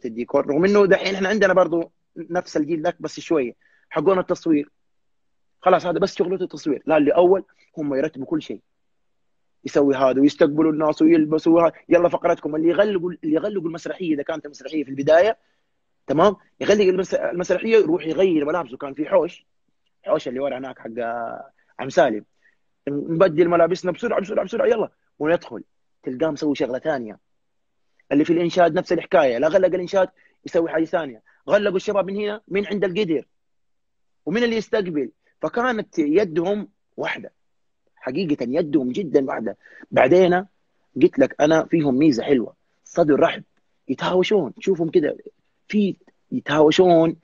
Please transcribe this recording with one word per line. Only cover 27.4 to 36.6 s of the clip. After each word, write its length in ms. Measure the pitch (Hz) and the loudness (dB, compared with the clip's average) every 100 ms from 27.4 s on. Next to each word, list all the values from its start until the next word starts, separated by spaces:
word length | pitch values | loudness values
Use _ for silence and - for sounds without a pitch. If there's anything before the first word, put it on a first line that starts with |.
| _ _ _ _ _ _ - | _ _ _ _ _ _ -2
اللي 140 | 143 156 | 0 2
في 80 | |
الإنشاد 400 | 165 170 180 170 | 2 0 2 2
نفس 200 | 180 - | 2 -2
الحكاية، 440 | 170 - 180 135 120 | -4 2 2 2 0
لا، 100 | 156 | 2
غلق 200 | 196 185 | 2 2
الإنشاد 420 | 185 175 190 185 _ _ _ - | 0 -4 -2 -2 _ _ _ -4
يسوي 240 | 175 160 | -4 -2
حاجة 160 | 160 160 | -2 -2
ثانية، 360 | 175 147 110 _ _ - | -4 -6 -12 _ _ 0
غلقوا 260 | 202 202 180 | 0 0 -2
الشباب 320 | - 202 185 | -2 -2 -2
من 80 | 196 | -4
هنا، 260 | 208 214 - | -6 -8 -6
من 200 | 190 202 | -6 -4
عند 160 | 202 | -4
القدر 420 | 196 180 190 143 - _ _ _ _ _ _ _ _ _ 151 | -2 -2 -2 -4 -6 _ _ _ _ _ _ _ _ _ -6
ومن 180 | 214 | -2
اللي 120 | 240 226 | 0 -2
يستقبل. 560 | - 220 185 151 120 _ _ - | -2 -4 -2 -4 -6 _ _ -8
فكانت 580 | 156 240 254 220 - 170 | -6 -2 -2 -4 -6 -2
يدهم 680 | 147 175 196 156 175 208 | 0 2 0 -2 -2 -4